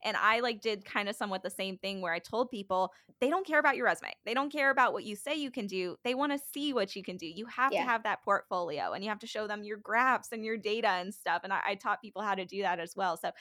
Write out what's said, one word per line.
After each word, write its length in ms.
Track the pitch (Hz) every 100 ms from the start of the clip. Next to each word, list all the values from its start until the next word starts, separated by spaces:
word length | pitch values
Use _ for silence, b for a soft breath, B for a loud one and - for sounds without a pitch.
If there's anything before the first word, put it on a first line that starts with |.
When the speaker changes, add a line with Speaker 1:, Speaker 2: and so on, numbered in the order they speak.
Speaker 1:
And 140 | - 202
I, 220 | 208 226
like, 200 | 240 220
did 240 | 226 208
kinda 300 | 196 220 202
somewhat 280 | 214 208 190
the 80 | 190
same 280 | - 190 185
thing 240 | 196 196
where 100 | 180
I 60 | 170
told 320 | - 220 247
people, 420 | 220 196 185 185 b b _
"They 100 | 254
don't 160 | 349 381
care 120 | 302
about 180 | 302 262
your 100 | 233
resume. 260 | 170 - -
They 100 | -
don't 160 | 240 285
care 160 | 294 277
about 220 | 269 254
what 120 | -
you 120 | - 208
say 180 | -
you 160 | 311 277
can 160 | 247 202
do. 300 | 190 180 -
They 100 | 240
wanna 240 | 254 294 285
see 340 | - 285 294
what 200 | 247 196
you 80 | 208
can 140 | 185 180
do. 100 | 165
You 200 | 165 233
have 280 | 240 262 -
to 60 |
Speaker 2:
Yeah. 20 |
Speaker 1:
have 180 | 254 226
that 200 | 220 196
portfolio, 680 | - 202 - 185 170 143 90
and 100 | 113
you 60 | 202
have 100 | 214
to 60 | 226
show 200 | 220 214
them 160 | 208
your 140 | 208 208
graphs 520 | 214 220 254 240 -
and 120 | 226
your 140 | 220 226
data 300 | 208 220 226
and 260 | 180 180
stuff." 260 | 208 - 175
And 100 | 190
I, 80 | 196
I 100 | - 196
taught 260 | 233 202
people 180 | 214 190
how 120 | 214
to 100 | 190
do 160 | 185 190
that 180 | 190 180
as 140 | 170 -
well. 200 | 190 170
So 140 | 180 -